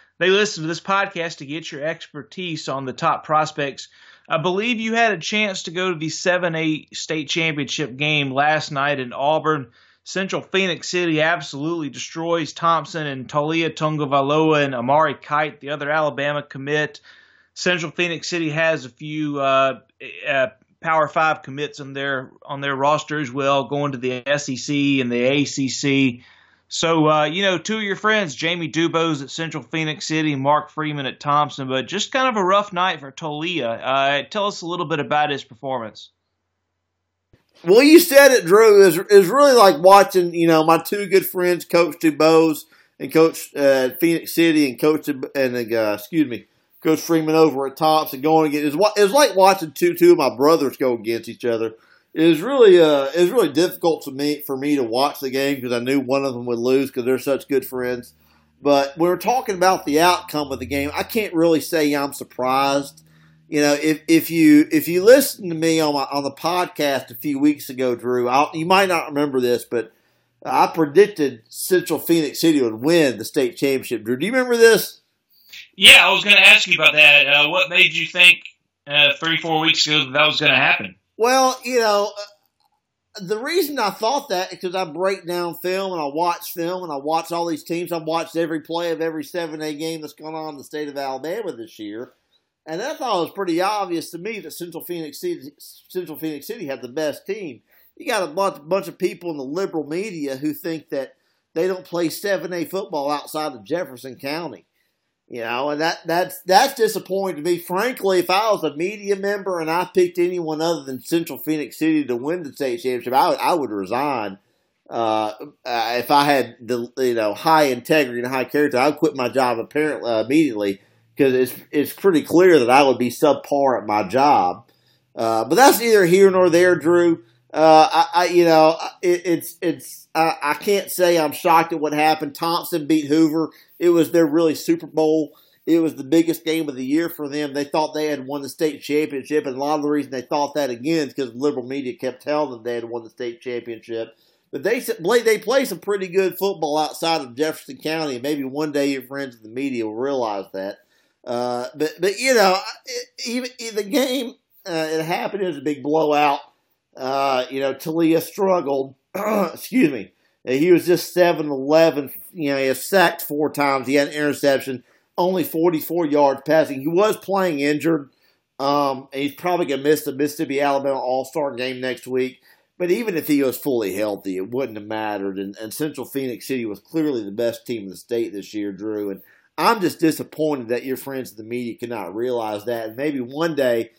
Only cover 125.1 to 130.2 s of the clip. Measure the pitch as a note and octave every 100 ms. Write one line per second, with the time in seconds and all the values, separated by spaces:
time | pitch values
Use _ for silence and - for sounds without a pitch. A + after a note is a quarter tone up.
125.1 | - A2+ A2+ A#2+ F3 C#4 G#3 A#3 G#3 F3
126.1 | F#3 G3 F#3 F3+ E3+ F3+ E3+ D3 F3 F3
127.1 | E3 - _ _ D3+ D#3 D#3 D#3 E3 E3
128.1 | E3+ F3+ F3 E3+ D#3+ D#3 E3 - - F3+
129.1 | F3 F#3 E3 - - F3 C#3 - - -
130.1 | D#3+